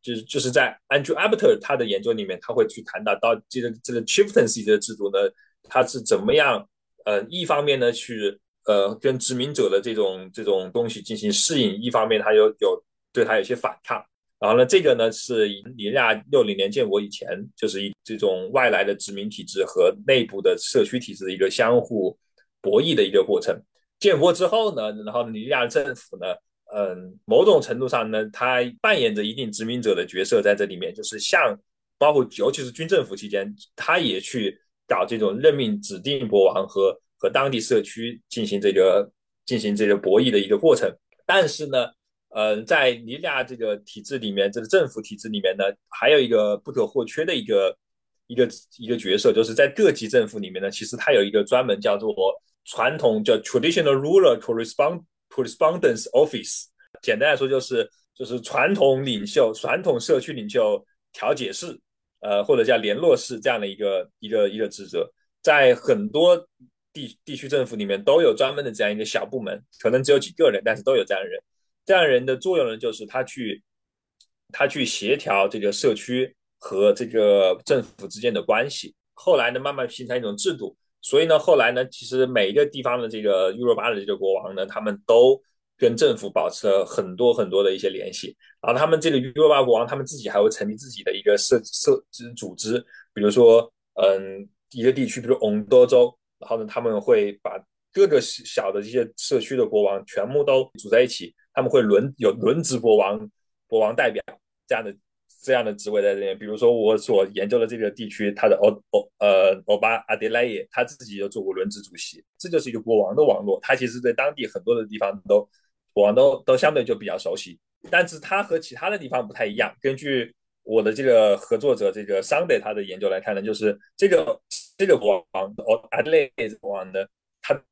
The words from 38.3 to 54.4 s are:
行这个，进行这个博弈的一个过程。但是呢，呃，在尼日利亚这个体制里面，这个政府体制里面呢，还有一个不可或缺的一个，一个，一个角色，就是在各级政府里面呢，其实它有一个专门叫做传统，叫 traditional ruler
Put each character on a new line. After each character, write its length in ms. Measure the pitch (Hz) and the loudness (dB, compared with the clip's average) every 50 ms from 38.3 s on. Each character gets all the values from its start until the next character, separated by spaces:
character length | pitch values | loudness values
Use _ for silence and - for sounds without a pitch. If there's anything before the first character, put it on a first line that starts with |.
| - 117 110 | -8 -6 -6
行 160 | 104 101 98 | -4 -4 -2
这 120 | 107 101 95 | 0 2 4
个， 360 | 98 92 95 90 101 101 - _ _ _ _ _ _ _ | 4 4 4 4 2 0 -2 _ _ _ _ _ _ _
进 100 | - 123 | -6 -6
行 200 | 110 107 104 101 | -4 -2 -2 -2
这 100 | 104 110 | 0 2
个 100 | 101 101 | 2 2
博 240 | 98 98 95 98 113 | 2 2 2 4 4
弈 120 | 131 127 107 | 4 4 2
的 80 | 104 | 0
一 80 | 98 95 | 2 2
个 100 | - - | 0 2
过 160 | 165 160 135 | 4 4 4
程。 180 | - - 92 - - _ _ _ _ _ | 4 2 -2 -4 -8 _ _ _ _ _
但 240 | - 180 196 175 147 | 0 2 2 2 2
是 160 | - - 151 139 | -2 -6 -8 -4
呢， 180 | 135 127 117 - - _ _ _ _ _ _ _ | -2 -2 -2 -4 -6 _ _ _ _ _ _ _
呃， 300 | - 110 107 107 107 107 117 | -6 -2 -2 0 -2 -2 -2
在 300 | - 175 151 135 127 120 | 0 2 2 4 2 0
尼 200 | 117 117 113 127 | -2 -4 -14 -12
日 40 | 151 | -8
利 40 | 170 | -6
亚 220 | 165 139 131 123 | -4 -4 -4 -4
这 100 | 123 127 | -6 -8
个 220 | 117 113 107 104 | -6 -4 -4 -4
体 260 | 104 - - - 107 101 | -4 -8 -14 -20 -18 -12
制 160 | - 139 127 | -10 -8 -6
里 140 | 110 104 98 | -6 -4 -2
面， 180 | 98 98 101 | 0 0 0
这 100 | 101 120 | -2 -6
个 60 | 110 | -2
政 220 | 110 - 190 156 131 | 2 2 2 2 0
府 120 | - 110 | -4 -10
体 140 | 107 - 107 | -12 -12 -14
制 140 | 104 - 110 | -14 -12 -10
里 120 | 107 101 | -6 -4
面 160 | 95 95 95 | -2 -2 -2
呢， 80 | 101 98 101 101 _ _ _ | 0 -2 -2 -4 _ _ _
还 200 | - - 117 131 | -8 -2 2 4
有 80 | 151 143 | 4 4
一 80 | 127 | 4
个 300 | 120 117 107 104 104 104 | 4 2 2 2 2 0
不 160 | 104 - - - | -4 -6 -6 -4
可 120 | 127 107 | -2 -2
或 180 | - - 135 117 | -2 -2 -4 -4
缺 200 | 110 - 151 165 | -4 -4 -6 -4
的 120 | 175 170 | -2 -4
一 80 | 127 104 | -4 -2
个， 320 | 110 107 98 98 - - _ _ _ _ _ _ _ _ _ _ | 0 0 2 2 0 -2 _ _ _ _ _ _ _ _ _ _
一 80 | - 120 | -6 -2
个， 140 | 120 123 117 - - - - _ - | 0 0 0 -2 -8 -16 -20 _ -12
一 100 | 117 110 | -6 -6
个 80 | 123 | -4
角 200 | 110 101 92 95 | -4 -2 -2 0
色， 160 | - - 123 101 | 2 2 2 4
就 120 | 110 113 | 4 2
是 100 | 110 113 | 2 2
在 140 | 127 139 143 | 2 2 2
各 240 | 143 - 214 170 123 | 2 2 2 2 2
级 160 | - 110 107 | 0 -2 0
政 180 | 120 123 110 | 2 2 2
府 120 | 104 113 107 | 0 -2 -10
里 120 | 98 92 | -12 -10
面 100 | 92 92 | -8 -6
呢， 100 | 98 98 | -6 -6
其 140 | - - 110 | -6 -6 -8
实 120 | 107 - | -8 -8
它 160 | 120 - 156 139 | -4 0 2 4
有 100 | 107 101 | 4 4
一 80 | 101 | 2
个 140 | 107 107 101 | 2 0 0
专 200 | - 131 123 131 | 2 2 2 2
门 140 | 120 101 101 | 0 -2 -2
叫 200 | 104 113 101 101 | 0 0 -2 -2
做 160 | 110 107 98 - - 113 113 - _ _ _ _ _ | -2 -4 -2 0 0 -2 -2 -4 _ _ _ _ _
传 320 | - - - 113 131 151 | -10 -4 -2 -2 -2 0
统， 260 | 160 147 120 110 107 107 | 0 0 0 0 2 2
叫 120 | 127 113 110 - | 2 0 0 0
traditional 500 | - - 120 123 165 170 175 160 143 139 | -2 -2 0 0 0 0 2 2 2 2
ruler 440 | 135 139 151 180 196 180 143 120 107 | 2 2 2 4 6 6 6 4 2